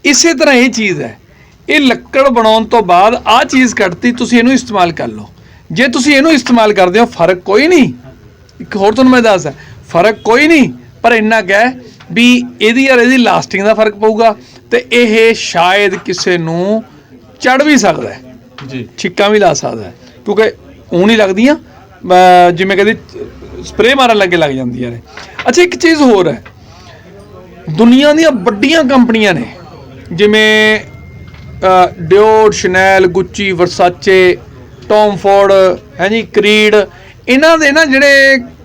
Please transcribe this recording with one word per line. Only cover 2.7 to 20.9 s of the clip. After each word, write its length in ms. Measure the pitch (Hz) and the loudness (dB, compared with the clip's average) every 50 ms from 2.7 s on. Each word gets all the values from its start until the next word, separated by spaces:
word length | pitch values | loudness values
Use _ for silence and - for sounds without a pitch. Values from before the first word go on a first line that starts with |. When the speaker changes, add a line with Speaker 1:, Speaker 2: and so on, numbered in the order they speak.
| - 233 | -2 -2
Speaker 1:
ਬਾਅਦ 400 | 208 175 175 175 196 220 240 - - | 0 2 2 2 2 2 0 -2 -2
ਆਹ 180 | - 220 254 302 | 0 0 0 0
ਚੀਜ਼ 300 | - 285 262 254 233 - | 0 0 0 0 0 -2
ਕੱਢਤੀ, 380 | - 208 180 170 - - 240 | -4 -4 -4 -4 -4 -4 -4
ਤੁਸੀਂ 260 | 240 - 247 - 247 240 | -4 -4 -4 0 0 2
ਇਹਨੂੰ 140 | 233 254 | 2 2
ਇਸਤੇਮਾਲ 400 | 269 254 - - 208 196 180 170 | 0 -2 -4 -4 -2 -2 -2 -2
ਕਰ 160 | 160 151 135 117 | -2 -8 -10 -10
ਲਓ। 220 | 107 107 104 - - - - - - - - _ | -10 -14 -18 -20 -20 -20 -20 -20 -20 -20 -16 _
ਜੇ 160 | 160 175 254 277 | -4 -2 -2 -2
ਤੁਸੀਂ 280 | - 294 247 294 294 | -2 -2 0 0 0
ਇਹਨੂੰ 160 | 269 285 330 | 2 2 2
ਇਸਤੇਮਾਲ 400 | 320 254 - - 240 233 220 214 | 0 0 0 0 0 2 2 0
ਕਰਦੇ 280 | 202 190 185 180 180 220 | 2 0 0 0 2 0
ਹੋ, 60 | 233 | 0
ਫਰਕ 320 | 233 - - 170 175 190 180 | 0 0 0 0 0 0 -2
ਕੋਈ 300 | - 196 196 233 285 339 | -2 -2 0 0 2 2
ਨਹੀਂ। 240 | 370 320 240 156 120 - - - - - - - - - - - _ - | 2 2 2 0 -2 -10 -18 -20 -20 -20 -20 -20 -20 -20 -20 -20 _ -20
ਇੱਕ 160 | - - - | -18 -10 -6
ਹੋਰ 160 | 202 196 208 | -2 0 0
ਤੁਹਾਨੂੰ 200 | 220 247 262 262 | 2 2 2 2
ਮੈਂ 100 | 254 247 | 2 2
ਦੱਸਦਾ, 300 | 226 220 202 180 147 151 135 - - - - - - - | 2 2 0 0 -2 -8 -12 -12 -20 -20 -20 -20 -20 -4
ਫਰਕ 300 | - 170 180 214 214 - | -2 0 0 0 -2 -2
ਕੋਈ 300 | - 208 226 262 294 311 | -2 0 0 2 2 2
ਨਹੀਂ, 240 | 339 302 240 165 - - - - - - | 2 2 2 0 -4 -14 -20 -20 -16 -2
ਪਰ 100 | - 233 | 0 0
ਇੰਨਾ 300 | 240 226 214 214 226 220 | 0 2 0 0 0 -2
ਕੁ 100 | 202 180 | 0 0
ਹੈ 260 | 196 202 233 254 254 247 - - - - - - | 0 0 0 -2 -2 -8 -20 -20 -20 -20 -18 -6
ਵੀ 300 | 170 202 240 247 247 247 247 - - - | -2 0 2 2 2 2 -2 -8 -8 -2
ਇਹਦੀ 280 | 208 220 233 262 269 269 | -2 0 0 0 0 2
ਔਰ 100 | 262 240 | 2 2
ਇਹਦੀ 180 | 233 247 262 | 2 2 2
ਲਾਸਟਿੰਗ 480 | 254 233 202 175 165 - - - 190 196 | 2 2 0 0 -2 -4 -6 -6 -4 0
ਦਾ 100 | 214 220 | 0 0
ਫਰਕ 200 | 220 220 214 208 | 0 0 -2 -2
ਪਊਗਾ 420 | 202 214 220 220 208 226 226 208 - - - - - _ _ | -2 -2 -2 0 2 0 0 0 -2 -14 -20 -20 -20 _ _
ਤੇ 160 | - 240 247 - | -4 -4 -4 -2
ਇਹ 420 | 233 240 240 220 214 226 226 226 - | 0 0 2 2 2 2 2 2 0
ਸ਼ਾਇਦ 600 | - - - - 170 170 180 190 202 208 196 185 | -2 -6 -6 -2 -2 0 0 0 0 0 -2 -2
ਕਿਸੇ 440 | 196 - - 180 175 - 196 180 175 | -6 -8 -10 -8 -6 -4 -2 -2 -2
ਨੂੰ 460 | 165 160 165 170 180 202 214 220 226 - - - _ _ - - - - - - | -4 -6 -6 -4 -4 -4 -4 -4 -6 -10 -20 -20 _ _ -20 -20 -20 -20 -18 -4
ਚੜ੍ਹ 240 | - 254 254 262 294 | -2 -2 0 2 2
ਵੀ 120 | 302 294 | 2 2
ਸਕਦਾ 320 | 240 202 190 156 135 120 101 | 2 2 0 -2 -2 -8 -10
ਹੈ। 120 | - - - - - - - - - - 135 127 | -12 -16 -20 -20 -20 -20 -20 -20 -20 -20 -18 -14
Speaker 2:
ਜੀ। 180 | 135 127 117 - _ - | -12 -12 -14 -14 _ -10
Speaker 1:
ਛਿੱਕਾਂ 320 | - 185 180 - 202 202 | -10 -8 -2 -2 0 0
ਵੀ 80 | 214 208 | 2 2
ਲਾ 160 | 196 170 147 | 2 0 0
ਸਕਦਾ 300 | - - 127 120 113 104 | -2 -6 -8 -10 -10 -14
ਹੈ, 100 | - - _ - - - - - | -16 -18 _ -20 -20 -20 -12 -8
ਕਿਉਂਕਿ 280 | 202 202 202 220 214 - - - - - - - - | -4 -2 -2 -2 -2 -4 -10 -20 -20 -20 -20 -14 -6